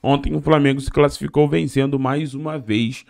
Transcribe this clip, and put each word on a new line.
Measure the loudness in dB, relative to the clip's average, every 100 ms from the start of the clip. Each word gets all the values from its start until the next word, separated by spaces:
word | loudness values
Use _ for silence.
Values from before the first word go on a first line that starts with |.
Ontem | 2 0 0
o | -2
Flamengo | 2 4 4 0
se | -2
classificou | 2 2 2 -4 2 2
vencendo | 2 0 0 0 0
mais | -2 -4 -6
uma | -8 -10 -10
vez | -2 0 0 -4